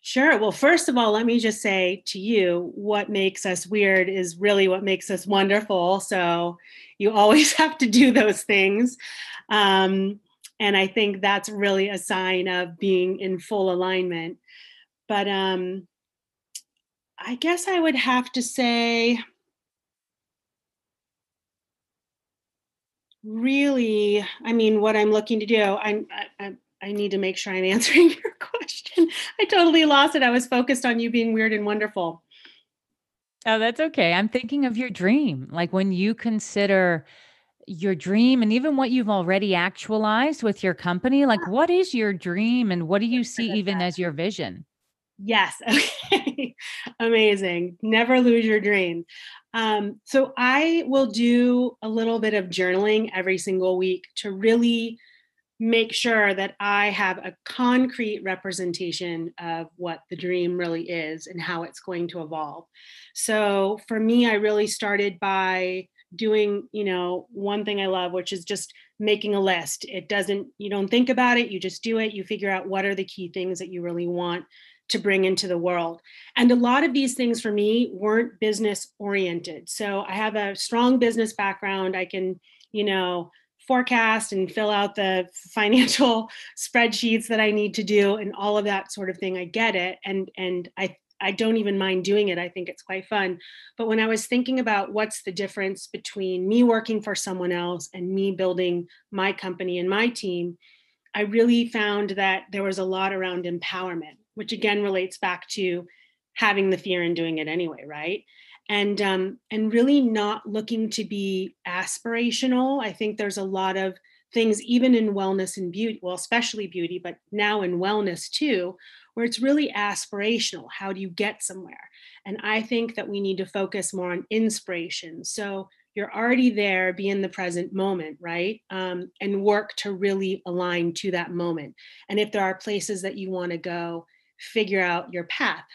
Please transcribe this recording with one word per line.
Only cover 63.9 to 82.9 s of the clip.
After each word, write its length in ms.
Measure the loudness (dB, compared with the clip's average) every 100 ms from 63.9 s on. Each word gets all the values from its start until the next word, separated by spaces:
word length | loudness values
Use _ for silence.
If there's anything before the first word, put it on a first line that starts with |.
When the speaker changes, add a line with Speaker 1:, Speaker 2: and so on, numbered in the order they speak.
| -2
Speaker 1:
me, 260 | 2 4 4
I 80 |
really 320 | 4 2 2 0
started 540 | -2 -2 0 -2 -2
by 680 | -2 0 0 0 -2 -4 -10 _ _ -4
doing, 520 | 0 2 2 0 -6
you 120 | -4
know, 420 | -2 -2 -2 -4 -8
one 360 | -8 -4 -4 -2
thing 160 | -2
I 40 | -2
love, 260 | -2 -2
which 200 | -4 -6
is 140 | -10 -6
just 260 | -8 -8 -16 _ _
making 360 | 0 0 2
a 60 | 0
list. 440 | 2 0 -2 -10 -10
It 220 | -12 -4
doesn't, 380 | -2 0 -4 -6 _
you 140 | -6
don't 180 | -4 0
think 220 | 2 2
about 260 | 4 4 4
it, 140 | 0
you 100 | -4
just 220 | -8 -8
do 160 | -4 -2
it. 140 | -2
You 100 | -6
figure 260 | -8 -6 -2
out 160 | -4 -2
what 200 | -2 -2
are 80 |
the 100 | -2
key 240 | -6 -8 -10
things 300 | -6 -6 -6
that 100 | -8
you 140 | -8
really 240 | -6 -4 -4
want 400 | -2 -2 -4 -8 _ -20 _ _
to 80 | -4
bring 280 | 0 2 2
into 200 | 0 -2
the 120 | -2
world. 420 | 0 -2 -4 -8 _ -20 -8
And 160 | 2 6
a 40 | 6
lot 260 | 4 4
of 120 | 2
these 180 | 2 0
things 300 | 0 -2 0
for 100 | -2
me 380 | 0 2 2 0
weren't 480 | -2 0 2 0 -2
business 480 | -2 0 0 -2 -10 _
oriented. 720 | -4 -2 -2 -4 -8 -14 -12
So 320 | -6 -4 -4 -4
I 40 |
have 200 | -4 -2
a 220 | -2 -4 -6
strong 420 | -4 2 4 4
business 360 | 2 2 -2
background. 600 | -2 -4 -2 -4 -2 -2
I 120 | -4 -6
can, 340 | -4 -6 -6 _ _ _
you 120 | -4
know, 460 | 0